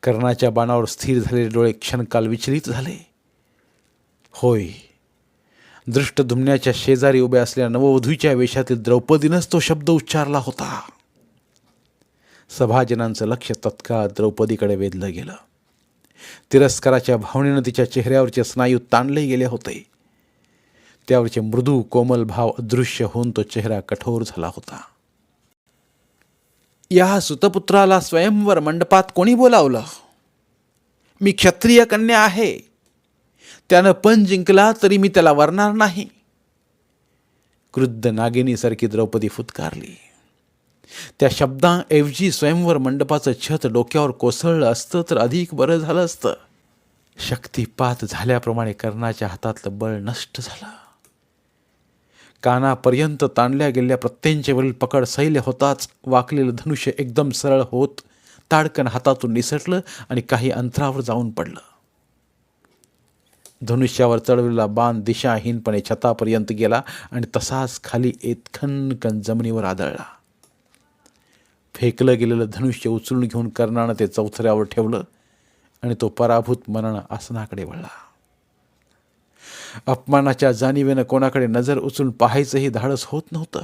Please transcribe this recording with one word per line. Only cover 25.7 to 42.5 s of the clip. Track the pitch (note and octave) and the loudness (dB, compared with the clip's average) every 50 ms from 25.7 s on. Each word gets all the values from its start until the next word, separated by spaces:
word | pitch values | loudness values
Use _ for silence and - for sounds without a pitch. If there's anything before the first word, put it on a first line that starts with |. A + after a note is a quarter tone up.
| _ _ _ _ _ _ _ _ _ _ _ _ _ _ _ _ _ _ _ _ _ _ _ _ | _ _ _ _ _ _ _ _ _ _ _ _ _ _ _ _ _ _ _ _ _ _ _ _
"या | F#3 F3+ F#3 F#3+ G3 G3+ | 4 6 6 6 2 0
सुतपुत्राला | - - D3+ C3 - G3+ F3+ G3 - - F#3+ G3+ G3 F#3+ F#3+ F#3 | 0 -2 -2 0 0 2 2 0 -2 2 4 6 6 6 4 2
स्वयंवर | - - - E3 E3+ G#3+ G#3 G#3 G#3 G3+ G3 D#3+ | 2 0 0 2 2 2 2 2 2 2 2 2
मंडपात | D3+ D3+ D#3 E3+ F3 - G3 F#3+ F#3 F#3 - | 2 0 0 -2 2 4 4 4 4 2 0
कोणी | - F3+ A3 B3 | 0 4 4 4
बोलावलं? | A#3+ C4 B3 A#3+ G#3 D#3 C3+ B2 A2+ A2 - - - _ _ _ _ _ _ _ _ _ _ _ _ _ _ _ _ _ _ _ _ _ _ _ _ | 6 6 6 8 8 6 4 2 0 -4 -8 -16 -20 _ _ _ _ _ _ _ _ _ _ _ _ _ _ _ _ _ _ _ _ _ _ _ _
मी | G3 G3 G3 | 2 2 2
क्षत्रिय | G3 - F#3 F3+ - - A#3 A#3+ A#3+ A#3 | 6 4 4 4 4 4 6 8 8 8
कन्या | A3+ G#3+ G#3+ A3 A3+ A#3 A3 | 6 2 0 2 4 4 6
आहे. | G#3+ G#3+ F3 G#3 A3+ F3+ G2 - - _ _ _ _ _ _ _ _ _ _ _ _ _ _ _ _ - - - _ _ | 4 4 2 2 -2 -2 -2 -6 -12 _ _ _ _ _ _ _ _ _ _ _ _ _ _ _ _ -20 -20 -20 _ _
त्यानं | - F3+ F#3 G3 F3+ | 6 6 8 6 4
पण | F#3 - G#3+ A3+ A3 G#3 | 6 6 6 6 6 6
जिंकला | F3+ G3 F#3 F3+ E3+ G3 F#3+ G3+ A3 A3 A3 - | 4 2 0 2 4 6 6 6 6 4 4 2
तरी | G3 G3 | 4 4
मी | G3+ F#3+ G3 | 4 4 4
त्याला | G3 G3 E3 D#3 D3 | 4 6 6 6 6
वरणार | C#3+ D3 D3+ E3+ G3 G#3 G#3 G#3 | 6 4 2 4 0 0 0 2
नाही." | A3 G#3+ G3+ E3+ G3 - - _ _ _ _ _ _ _ _ _ _ _ _ _ _ _ _ _ _ _ _ _ _ _ _ _ _ _ _ _ _ _ _ - | 2 0 0 0 -4 -12 -12 _ _ _ _ _ _ _ _ _ _ _ _ _ _ _ _ _ _ _ _ _ _ _ _ _ _ _ _ _ _ _ _ -2
क्रुद्ध | B2+ C3 B2 A#2 A2+ A2 | -2 -2 -2 -2 -2 -2
नागिनीसारखी | A#2+ A2 A2 A2+ A#2 A#2+ B2 B2 C3 A#2+ A2 - A#2+ A2+ G2+ - | -2 0 0 -2 0 0 0 0 0 0 0 0 -2 -2 0 -2
द्रौपदी | A2 G#2 G#2+ A2+ G#2+ - A2+ G#2+ G#2 | -2 0 0 -2 0 0 -2 -2 -2
फुतकारली. | - - A#2+ - - - - - - D#3+ - - F3 - _ _ _ _ _ _ _ _ _ _ _ _ _ _ _ _ _ _ - - - - _ _ | -6 -6 -12 -10 -10 -8 -8 -8 -8 -10 -16 -18 -20 -20 _ _ _ _ _ _ _ _ _ _ _ _ _ _ _ _ _ _ -20 -18 -18 -20 _ _
त्या | C#3 C3+ - | 0 0 2
शब्दांऐवजी | - D3+ C3 C3+ C3+ D#3 F3 F3 F3+ F3 - D#3 D3+ D3 D3 C3+ - F#3+ F#3+ | 0 -2 -2 0 2 2 2 2 2 0 2 2 2 2 2 -2 -2 -2 -2
स्वयंवर | D3 - - D3 | -2 0 0 0